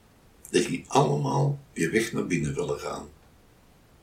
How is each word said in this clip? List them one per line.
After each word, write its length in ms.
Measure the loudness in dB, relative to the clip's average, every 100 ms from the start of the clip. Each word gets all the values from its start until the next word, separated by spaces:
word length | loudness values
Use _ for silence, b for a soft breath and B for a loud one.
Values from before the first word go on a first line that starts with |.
| -20 -20 -20 -20 -2
dat 160 | 0 2
die 180 | -2 0
allemaal 720 | 2 4 2 0 2 2 0 -6
je 160 | -4 0
weg 220 | 2 0
naar 140 | -2 0
binnen 260 | 0 0 -2
willen 240 | -2 -4
gaan. 300 | -6 -8 -10 -18 -20 -20 -20 -20 -20 -20 -20 -20